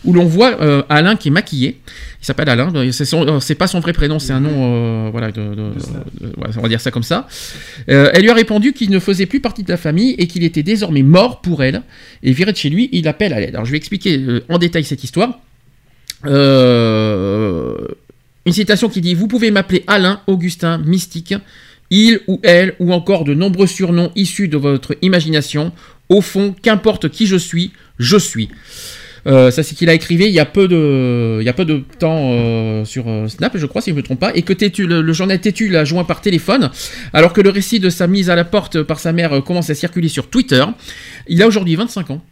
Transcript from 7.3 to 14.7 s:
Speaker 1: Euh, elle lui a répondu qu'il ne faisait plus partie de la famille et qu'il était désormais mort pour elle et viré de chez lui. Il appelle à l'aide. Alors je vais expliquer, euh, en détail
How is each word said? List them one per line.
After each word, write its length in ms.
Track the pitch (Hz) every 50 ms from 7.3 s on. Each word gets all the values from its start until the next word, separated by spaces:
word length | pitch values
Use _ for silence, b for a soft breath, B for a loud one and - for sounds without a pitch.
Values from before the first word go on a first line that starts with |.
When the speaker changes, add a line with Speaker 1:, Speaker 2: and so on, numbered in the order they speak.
| B B B B B B B B B 147 123 -
Speaker 1:
Euh, 200 | 131 139 143 - -
elle 80 | 180
lui 80 | 196 226
a 40 | 240
répondu 380 | 233 226 - 214 208 208 285
qu'il 180 | - - 226 190
ne 80 | 196 185
faisait 280 | - - 196 180 196
plus 140 | 180 - 277
partie 220 | - 233 - -
de 60 | 190 175
la 80 | 175
famille 380 | 170 - 160 151 175 233 262 -
et 100 | - 175
qu'il 160 | 170 - 175
était 200 | 170 165 165 160
désormais 400 | 147 180 220 208 - 165 156 139
mort 400 | 135 139 165 185 220 247 247 -
pour 200 | - 180 170 147
elle 200 | 131 131 156 220 - B B B B B B B
et 100 | - 131
viré 180 | 127 135 180 -
de 60 | -
chez 140 | - - 143
lui. 180 | 151 196 247 247
Il 140 | 262 180 156 156
appelle 260 | 147 - 208 196 135
à 60 | 107
l'aide. 140 | 98 - -
Alors 120 | - 110
je 40 | 123
vais 80 | 147 151
expliquer, 380 | - - 208 180 - 202 160
euh, 240 | 131 135 127 120 120 - -
en 80 | 165
détail 280 | 175 170 170